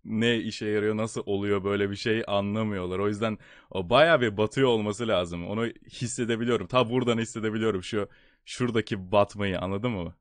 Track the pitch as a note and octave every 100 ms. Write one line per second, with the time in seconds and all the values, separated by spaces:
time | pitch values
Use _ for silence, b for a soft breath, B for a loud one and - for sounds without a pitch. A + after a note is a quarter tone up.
0 | G2+ A2 A#2 A#2 A2 - G#2+ G#2 G#2+ G#2+
1 | A2 - - G2 G2+ G2+ G2 G2+ G2+ G2+
2 | A2+ A2 - G2+ G2+ G#2+ A2 G2 F2+ F#2
3 | G#2 G#2 A2 G#2+ B B B F#2+ F2+ B2
4 | D#3+ D#3 A#2 G2+ G#2+ - C3 A2+ G#2 G#2
5 | A2+ F#2+ F2 F2 F2+ G#2+ A#2 - - -
6 | A#2 - A2+ A2+ A#2+ A2+ F#2 B2+ A2+ B2+
7 | A#2+ A2+ A2+ A2+ A2 A2 A2 G2 - G#2+
8 | G2 b b b - - B2 A2 - G#2
9 | F#2 G#2 G2+ G#2 G2+ F2 F#2 G2 A#2+ G#2
10 | E2+ -